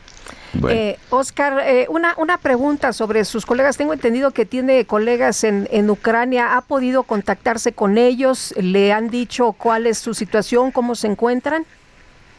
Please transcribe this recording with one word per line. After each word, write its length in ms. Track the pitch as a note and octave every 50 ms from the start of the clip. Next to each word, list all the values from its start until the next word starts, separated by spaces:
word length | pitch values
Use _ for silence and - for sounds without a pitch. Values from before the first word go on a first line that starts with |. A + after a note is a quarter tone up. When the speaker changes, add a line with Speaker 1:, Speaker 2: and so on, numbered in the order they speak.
| - - - - - - - - - -
Speaker 1:
Bueno. 240 | - - - - A#3
Speaker 2:
Eh, 220 | A3+ G#3+ G3+ G3 - - -
Oscar, 500 | B3 C4 C4+ - - - C#4+ C#4+ C4+ C#4 -
eh, 220 | C#4 B3+ B3+ B3 -
una, 260 | D#4 E4 E4+ E4+ F4
una 220 | E4+ D#4+ E4 F4+ E4+
pregunta 540 | - D4 B3+ A#3+ C#4 D4 D4 C#4+ - B3+
sobre 320 | G#3 - A3 G3+ G#3 A3 G3+
sus 220 | - - G#3+ -
colegas. 300 | - A#3+ B3 C4+ F#3 -
Tengo 160 | - C#4+ D4+
entendido 380 | D#4 C4+ - A#3 A#3 B3+ C#4 C4+
que 160 | - A#3+ G#3+
tiene 400 | - B3 B3+ B3+ C4+ C4 B3 G#3
colegas 580 | - G#3 G#3 A3 A#3+ A#3+ A#3+ C4 B3+ G3+ - A3+
en, 240 | G#3+ G3+ G3+ G3+ -
en 200 | - G#3 G#3 G#3+
Ucrania. 680 | G3+ - - E4+ A#3 A#3 B3 C4 B3+ B3 A#3+ F3+ A#3+
¿Ha 60 | B3+
podido 400 | - - D4 C4+ B3+ B3+ C4 C4
contactarse 680 | B3+ - A3+ G3+ - - F#3+ - - B3 A3+ A3 - A#3+
con 260 | - - G#3 G3 G3+ A#3
ellos? 560 | B3 B3 B3+ A#3+ C4+ C4 B3+ - - - -
¿Le 360 | G#3+ F#3 F3+ F#3 G3+ G3+ G3+
han 180 | G#3 G#3+ A3+ A3+
dicho 420 | A#3+ B3 A#3+ - - - A#3+ A3+
cuál 340 | F#3+ - - A#3 A3+ A3+ A#3
es 120 | A#3 G#3+ -
su 160 | - A#3 G#3
situación, 560 | - G#3+ - - G#3+ G3+ - A#3 A#3+ B3+ C4
cómo 240 | - C4 A#3+ B3 A#3
se 140 | - - G#3+
encuentran? 580 | G3 - A#3 A#3+ B3 B3+ - C#4+ D#4 E4 D#4 - - _ _ _ _ - - - - - - - -